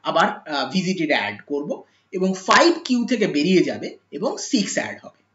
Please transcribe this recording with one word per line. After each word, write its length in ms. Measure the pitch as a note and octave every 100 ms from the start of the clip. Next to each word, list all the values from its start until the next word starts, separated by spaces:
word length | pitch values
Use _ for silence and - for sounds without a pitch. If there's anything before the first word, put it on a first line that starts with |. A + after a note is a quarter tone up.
আবার, 460 | D#3 D#3+ G#3+ - -
আহ, 220 | C#3+ B2+
ভিজিটেডে 440 | F#3+ F3 F#3 D3+
অ্যাড 220 | B2+ G#2 G#2 -
করব 380 | C#3+ D#3 - - _ _
এবং 220 | F#3 F#3
ফাইভ 380 | F#3 - A3 E4+ E4+
কিউ 220 | - B3 A3
থেকে 200 | A#3+ G3+
বেরিয়ে 360 | C#3+ E3 F#3
যাবে 360 | C#3 G#2 F#3 - _
এবং 260 | C#3+ A#3 G#4
সিক্স 380 | - A3+ F#3+
অ্যাড 240 | - G#2 G#2+
হবে। 180 | G#2 _ _